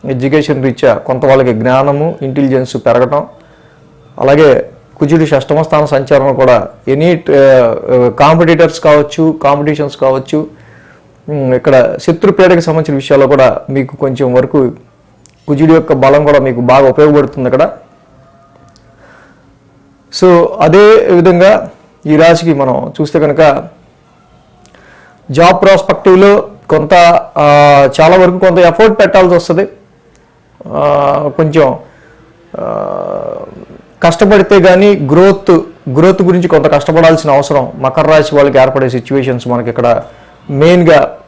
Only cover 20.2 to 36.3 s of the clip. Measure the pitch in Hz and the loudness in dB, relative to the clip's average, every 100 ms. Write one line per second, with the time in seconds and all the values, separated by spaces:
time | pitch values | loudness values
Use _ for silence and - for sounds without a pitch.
20.2 | 185 170 160 - 156 185 208 220 - 175 | 2 2 0 0 2 4 4 4 2 2
21.2 | 170 175 190 214 - - _ _ 151 151 | 2 2 2 2 -4 -18 _ _ -2 2
22.2 | 165 165 165 139 131 131 - - 151 143 | 2 2 -2 -2 -2 -4 -8 -8 -4 -2
23.2 | 151 147 156 135 - _ _ _ _ _ | -2 0 0 0 -8 _ _ _ _ _
24.2 | _ _ _ _ _ _ _ - _ _ | _ _ _ _ _ _ _ -20 _ _
25.2 | - 135 170 185 196 190 - 180 190 185 | -8 0 2 2 2 2 0 -2 2 4
26.2 | 196 202 - - - 156 151 180 170 175 | 4 2 -2 -16 -4 -4 2 4 4 2
27.2 | - - 147 147 147 143 139 - 156 185 | -2 -2 2 4 4 4 2 2 2 4
28.2 | 180 180 185 175 175 165 220 208 196 196 | 2 2 0 2 2 4 0 2 2 2
29.2 | 180 175 170 165 202 - _ _ _ _ | 2 0 -2 -4 -4 -10 _ _ _ _
30.2 | _ _ _ _ - 147 143 143 143 143 | _ _ _ _ -12 -4 -2 0 -2 -2
31.2 | 147 - 156 156 135 120 - _ _ _ | -6 -8 -4 0 -2 -4 -14 _ _ _
32.2 | _ _ _ - - 53 50 50 50 50 | _ _ _ -14 -10 -8 -8 -10 -10 -10
33.2 | 50 50 - - - - _ _ 170 165 | -10 -14 -16 -20 -20 -20 _ _ -4 0
34.2 | 202 208 185 202 185 185 208 196 139 151 | 0 2 2 4 4 4 2 0 0 2
35.2 | 190 190 - 165 - - - 135 180 185 | 2 2 0 0 -2 -14 -6 0 0 2
36.2 | 180 | 0